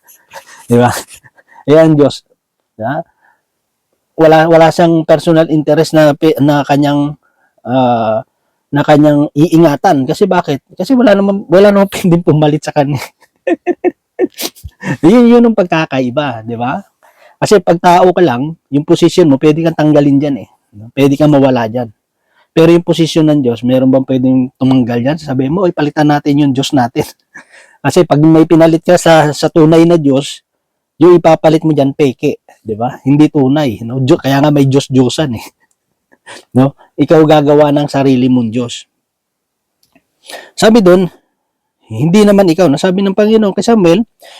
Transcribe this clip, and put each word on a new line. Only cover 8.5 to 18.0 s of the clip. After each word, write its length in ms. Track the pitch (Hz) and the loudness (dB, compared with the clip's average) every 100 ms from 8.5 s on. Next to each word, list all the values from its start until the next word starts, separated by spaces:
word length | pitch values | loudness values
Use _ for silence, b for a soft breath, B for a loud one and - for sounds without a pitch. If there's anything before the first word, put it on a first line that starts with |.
| _ _ | _ _
na 160 | 143 | -4
kanyang 480 | 147 147 151 147 147 | 0 2 2 2 -2
iingatan. 720 | 147 170 160 165 - 202 147 | -2 0 2 2 0 -2 -2
Kasi 240 | 131 156 196 | -2 -2 -2
bakit? 320 | 180 - 139 _ - | -2 -4 -6 _ -10
Kasi 160 | 180 | -2
wala 240 | 262 233 196 | 0 2 0
naman, 320 | 202 196 220 | 0 -4 0
wala 240 | 175 202 | 2 4
naman 160 | 202 196 | 2 0
<laughs> 40 | - | -2
pwedeng 240 | 190 170 | -2 0
pumalit 440 | 175 151 151 151 | 0 0 0 -2
sa 80 | - 147 | -4 -4
kanya. 240 | 139 143 - _ _ _ - 330 | -4 -6 -10 _ _ _ -8 -6
<laughs> 1500 | - - 359 - _ - - - - - - _ 190 131 160 | -6 -6 -6 -8 _ -8 -8 -8 -14 -14 -20 _ -10 -2 2
Yun, 180 | 240 233 | 4 4
yun 140 | 240 | 4
ang 120 | 233 214 | 2 0
pagkakaiba, 880 | 180 165 160 135 127 127 143 117 | -2 -4 -4 -4 -4 -4 -6 -8
di 120 | 110 117 | -10 -8
ba? 240 | 123 180 - _ b b b b | -8 -8 -12 _ b b b b
Kasi 240 | - 202 | 0 0
pag 160 | - 170 | 0 0
tao 320 | 175 175 | 2 2